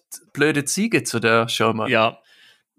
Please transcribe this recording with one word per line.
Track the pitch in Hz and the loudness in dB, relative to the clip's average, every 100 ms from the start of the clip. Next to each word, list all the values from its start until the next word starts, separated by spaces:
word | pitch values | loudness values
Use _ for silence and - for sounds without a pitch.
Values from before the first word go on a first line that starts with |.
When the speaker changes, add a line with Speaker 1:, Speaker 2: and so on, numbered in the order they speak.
| _ - _ | _ -20 _
Speaker 1:
blöde | - 147 147 139 | 2 2 2 -4
Ziege | - 220 160 | -4 -2 -2
zu | 117 117 | -2 -2
der | 113 113 113 | 2 2 0
Sherman, | - 110 110 110 | 0 0 0 0
Speaker 2:
Ja. | 117 110 - _ _ _ _ _ | 0 0 -2 _ _ _ _ _